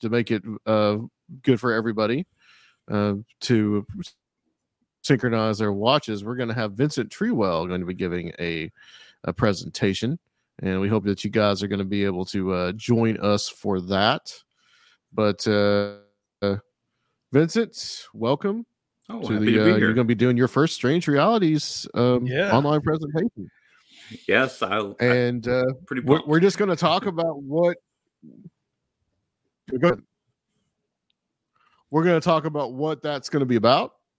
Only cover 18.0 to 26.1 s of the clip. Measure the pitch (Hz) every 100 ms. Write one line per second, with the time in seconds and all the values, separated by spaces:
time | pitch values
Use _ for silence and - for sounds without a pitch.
18 | - 107 113 147 202 220 233 _ _ _
19 | - 226 135 107 107 110 107 107 110 113
20 | 117 113 123 120 127 - 160 - 123 165
21 | 170 143 170 226 170 151 - - - -
22 | 123 123 123 131 196 123 143 151 143 156
23 | 156 156 226 - 90 _ _ _ _ -
24 | - 104 - 104 131 - 95 104 101 101
25 | 123 123 120 120 113 127 127 131 - 127
26 | 127